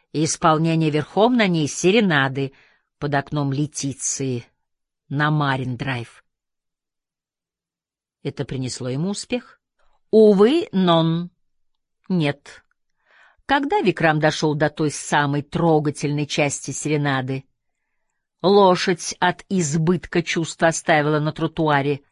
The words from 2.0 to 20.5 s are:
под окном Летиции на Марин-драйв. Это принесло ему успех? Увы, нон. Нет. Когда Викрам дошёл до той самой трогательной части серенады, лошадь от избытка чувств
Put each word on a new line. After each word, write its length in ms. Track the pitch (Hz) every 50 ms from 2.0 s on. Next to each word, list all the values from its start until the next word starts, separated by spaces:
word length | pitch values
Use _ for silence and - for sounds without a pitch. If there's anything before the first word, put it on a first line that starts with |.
| 214 185 156 139 135 135 131 143 139 135 _ _ _ _ _ _ _ _ _
под 160 | - 147 147 143
окном 400 | 139 - - 147 151 143 139 135
Летиции 920 | 139 151 143 - - - 139 123 - - - - - 139 135 123 120 - _ _ _ _ _ _ _ _ _ _ _ _ -
на 200 | 139 143 151 151
Марин-драйв. 920 | 151 151 143 139 135 131 127 127 123 113 - 131 127 120 113 - - - _ _ _ _ _ _ _ _ _ _ _ _ _ _ _ _ _ _ _ _ _ _ _ _ _ _ _ _ _ _ _ _ _ _ _ _ _ _ _ _ -
Это 200 | 143 - - 135
принесло 440 | - 139 131 131 120 - - 120 127
ему 200 | 127 139 170 196
успех? 520 | 202 - - - 240 247 - - - _ _ _ _ _ _ _ _ _ _ -
Увы, 560 | - 220 214 214 202 185 208 240 302 339 330 -
нон. 600 | - 190 185 175 165 165 160 165 165 170 175 175 _ _ _ _ _ _ _ _ _ _ _ _ _ _ _ -
Нет. 540 | 185 175 151 139 - _ _ - - - _ _ _ _ _ _ _ _ _ _ _ _ _ _ _ _ _
Когда 340 | - 277 294 277 294 403 415
Викрам 400 | 339 190 - - 160 160 151 151
дошёл 360 | 156 151 - - 165 156 147
до 140 | 147 156 151
той 220 | - - 160 147
самой 500 | - - - - 175 151 147 143 143 147
трогательной 840 | 139 - - 175 170 165 156 151 147 151 143 - - 143 147 147 147
части 460 | 143 - - 147 139 - - - 147
серенады, 760 | 131 - - 147 156 147 143 143 135 131 127 127 135 135 - _ _ _ _ _ _ _ _ _ _ _ _ _ _ _ _ _ _ -
лошадь 760 | - 185 202 208 196 185 180 170 - 196 175 - - - - -
от 260 | 175 180 170 - - -
избытка 720 | 196 185 170 139 147 170 156 170 185 165 - - - 175
чувств 400 | 165 - - 175 160 -